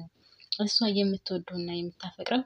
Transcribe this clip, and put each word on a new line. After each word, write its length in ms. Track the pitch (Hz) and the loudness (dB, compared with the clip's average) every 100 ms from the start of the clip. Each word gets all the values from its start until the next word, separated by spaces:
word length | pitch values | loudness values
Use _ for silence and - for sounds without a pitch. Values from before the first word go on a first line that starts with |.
| 165 _ _ _ - | -10 _ _ _ -8
እሷ 260 | - 208 - 220 | -2 0 2 2
የምትወደውና 800 | 202 196 196 - 180 - 180 175 | 4 4 2 -2 -4 -4 -6 -4
የምታፈቅረው 680 | 175 175 - 180 - - 247 | -4 -4 -6 -10 -8 0 0